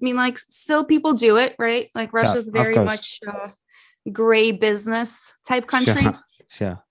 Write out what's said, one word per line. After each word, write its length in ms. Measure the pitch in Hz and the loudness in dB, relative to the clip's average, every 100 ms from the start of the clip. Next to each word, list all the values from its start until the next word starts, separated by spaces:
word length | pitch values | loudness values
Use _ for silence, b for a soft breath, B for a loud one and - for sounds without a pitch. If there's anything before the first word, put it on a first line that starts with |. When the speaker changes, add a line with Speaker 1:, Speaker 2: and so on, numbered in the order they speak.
Speaker 1:
mean, 140 | 254 247 | -4 -2
like, 240 | 254 247 | -2 -4
still 440 | - - - 302 294 | -12 -10 -2 0 2
people 280 | 311 311 | 2 2
do 240 | 240 226 214 | 2 4 4
it, 180 | 254 - | 2 0
right? 320 | 233 233 - | -2 -2 -4
Like, 160 | 226 220 | -8 -4
Speaker 2:
Yeah, 60 | 226 | 0
Speaker 1:
Russia's 280 | 220 240 220 | 0 0 -2
Speaker 2:
of 60 | |
Speaker 1:
very 200 | 220 220 | 0 2
Speaker 2:
course. 120 | 226 196 | 2 0
Speaker 1:
much 340 | 214 - - 208 | -2 -8 -12 -12
a 240 | 202 202 - _ b b _ 202 | -12 -14 -18 _ b b _ -10
gray 400 | 202 226 220 220 | 0 4 4 4
business 840 | 196 220 208 220 226 233 - - - - | 2 0 0 -2 -4 -4 -6 -8 -10 -4
type 200 | 254 240 | -4 -2
country. 340 | 262 254 285 | 0 2 2
Speaker 2:
Sure. 180 | - - _ _ | 2 0 _ _
<laughs> 140 | - | -16
Sure. 340 | - 101 90 _ | -8 -6 -6 _